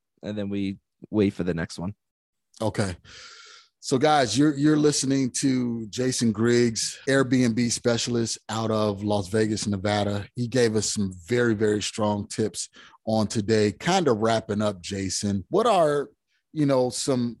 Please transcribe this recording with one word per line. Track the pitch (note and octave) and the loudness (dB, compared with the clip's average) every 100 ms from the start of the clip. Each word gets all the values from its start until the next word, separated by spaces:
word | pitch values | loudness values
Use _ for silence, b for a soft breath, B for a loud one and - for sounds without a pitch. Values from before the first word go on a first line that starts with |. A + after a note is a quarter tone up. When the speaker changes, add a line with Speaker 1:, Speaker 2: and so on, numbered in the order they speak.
| _ _ | _ _
Speaker 1:
and | G2+ G#2 | -10 -8
then | G2 | -6
we | G2+ G2 G2 _ _ - | -4 -4 -6 _ _ -4
wait | G#2+ G2+ | 2 2
for | - | 2
the | F2+ | -2
next | E2 E2 - | -2 -4 -8
one. | F2+ - _ _ _ _ _ - | -10 -10 _ _ _ _ _ -6
Speaker 2:
Okay. | G#2+ - G2 E2+ B B B B B B B B | -4 -2 -4 -6 B B B B B B B B
So | - C3 | -2 0
guys, | D3+ D3+ B2 A2+ | 4 2 2 2
you're, | D3+ C#3 | 2 2
you're | D3 D3+ | 2 4
listening | D3 C#3+ C3+ C3+ C3 - | 4 2 0 0 -2 -2
to | C#3 B2+ A#2+ A#2 A2 | 0 0 -2 -4 -6
Jason | A#2+ B2+ B2+ A#2 | -4 -2 0 0
Griggs, | G#2 A#2 A#2+ A#2+ A2 - - - | 2 4 4 2 0 -6 -6 0
Airbnb | C3+ B2+ B2+ B2 A2+ A#2+ | 2 4 2 2 2 0
specialist | - B2 A#2 - A#2 A2+ - - | 0 0 0 0 -2 -2 -6 -6
out | A2 A2 | -4 -2
of | A2 G#2+ G2 | 0 0 0
Las | G#2 G#2 F2 | -2 -2 0
Vegas, | A2 A2 G#2+ G#2+ | 0 0 -2 -2
Nevada. | G2 G2+ G#2 G2+ G2+ G2+ - | -2 0 0 0 -4 -6 -8
He | A#2+ | -2
gave | B2+ A#2 G#2+ | 2 2 2
us | G#2 | -2
some | G#2+ G2 F#2 E2 | -2 -4 -6 -2
very, | A#2+ A#2+ | 0 2
very | G#2+ G#2+ G#2+ | 2 0 0
strong | - - G#2 G#2 G2+ | -2 -2 -2 -2 -4
tips | - G#2 - - b b b - | -4 -4 -4 -12 b b b -2
on | A2 G#2 | 0 0
today. | A2+ G2+ A2 G#2 | -2 0 2 2
Kind | - E3+ F#3+ D3 | 0 0 2 2
of | G#2+ | 2
wrapping | A2+ A2+ - G#2 | 2 0 -2 -2
up, | G#2+ F#2+ | -2 -4
Jason, | E2+ G2 F#2+ - G2+ G2+ - | -8 -6 -4 -4 -2 -4 -2
what | E3+ A#3+ | 0 2
are, | F#3+ D3+ C#3+ C3+ _ _ _ _ | 4 2 0 -4 _ _ _ _
you | D#3 C#3+ | -2 2
know, | C3 B2 | 2 0
some, | - - B2+ A#2+ A2+ | -2 -2 -2 -2 -6